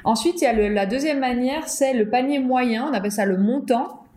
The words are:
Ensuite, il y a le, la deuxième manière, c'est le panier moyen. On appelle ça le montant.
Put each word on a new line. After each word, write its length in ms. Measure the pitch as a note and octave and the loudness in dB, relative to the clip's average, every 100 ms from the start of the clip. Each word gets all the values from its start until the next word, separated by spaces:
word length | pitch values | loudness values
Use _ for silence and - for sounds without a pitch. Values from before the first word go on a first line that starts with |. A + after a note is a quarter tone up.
Ensuite, 360 | - A3+ E4+ F4 | -2 0 0 0
il 40 | |
y 20 | C4 | 2
a 80 | |
le, 140 | A3+ G#3 | 2 2
la 180 | G#3 G3 | 0 0
deuxième 340 | B3+ D#4 C#4+ | 0 -2 0
manière, 480 | B3+ A#3+ B3+ D4+ D4+ | -2 0 -2 -2 -6
c'est 240 | - C4+ | -2 0
le 160 | B3 G#3+ | 2 2
panier 300 | B3 C4 C#4+ | 2 2 0
moyen. 500 | B3+ B3+ B3 A3+ D4 | 2 2 0 0 -2
On 40 | |
appelle 180 | A#3 G#3 | -2 -2
ça 140 | G#3 G3 | 0 0
le 100 | F#3+ | 2
montant. 640 | G3+ C#4 C#4 A#3 D#4+ - - | 2 0 0 0 -2 -10 -20